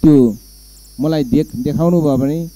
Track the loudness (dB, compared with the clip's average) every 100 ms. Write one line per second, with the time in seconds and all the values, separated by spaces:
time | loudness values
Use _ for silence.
0 | 6 4 4 0 -16 -20 -20 -20 -20 -8
1 | -4 -4 -2 -2 -4 -6 -6 -2 0 0
2 | 0 -2 -2 -4 -10